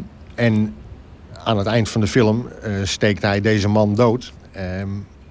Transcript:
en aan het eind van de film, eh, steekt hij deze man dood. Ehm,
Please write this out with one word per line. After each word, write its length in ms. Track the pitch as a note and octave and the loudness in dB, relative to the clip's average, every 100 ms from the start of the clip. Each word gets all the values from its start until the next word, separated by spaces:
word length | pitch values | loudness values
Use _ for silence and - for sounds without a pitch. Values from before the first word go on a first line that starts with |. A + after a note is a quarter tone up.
| - - - - | -4 -16 -14 -2
en 380 | A#2+ G#2+ G#2+ - - - - - - - | 2 2 0 -6 -16 -20 -20 -20 -20 -10
aan 140 | - G#2+ | -2 0
het 100 | G2 | 2
eind 220 | A#2 G#2+ | 0 0
van 120 | A#2 | 0
de 60 | G#2 | 2
film, 400 | C3+ G#2+ A2 B2 - | 4 4 2 -2 -10
eh, 120 | G#2+ G2 | -6 -4
steekt 380 | G2 - A2 F#2+ | -4 0 0 2
hij 200 | G#2+ G2+ | 0 2
deze 260 | G#2+ G#2+ G2+ | 2 2 2
man 280 | G#2 G#2 G#2 | 2 2 4
dood. 380 | A#2+ A#2+ - - - | 2 2 -4 -20 -18
Ehm, 380 | - F#2 F#2 G2 G2+ F#2+ - - | -10 -8 -6 -8 -8 -12 -18 -20